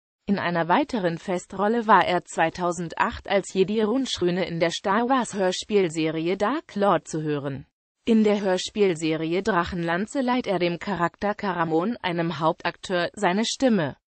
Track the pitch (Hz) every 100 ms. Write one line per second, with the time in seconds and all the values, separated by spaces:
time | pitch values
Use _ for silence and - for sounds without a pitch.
0 | _ _ - 196 151 175 165 185 294 233
1 | 180 165 - 180 - 190 208 240 220 190
2 | 165 180 - - 165 - 175 170 165 -
3 | 202 - - 196 - 190 185 220 214 262
4 | 262 - 175 175 165 165 170 - 202 202
5 | 240 262 214 202 185 185 - 208 180 160
6 | 156 160 165 196 208 294 - 202 196 202
7 | - 160 156 147 143 135 147 _ _ _
8 | - 220 208 202 196 185 - 214 196 160
9 | 160 160 160 175 196 180 170 175 165 170
10 | 214 285 247 254 220 175 175 170 - 175
11 | 170 - 202 208 202 175 165 160 190 240
12 | 180 170 170 147 160 175 175 - - 180
13 | 170 - 196 190 226 - 262 208 143 -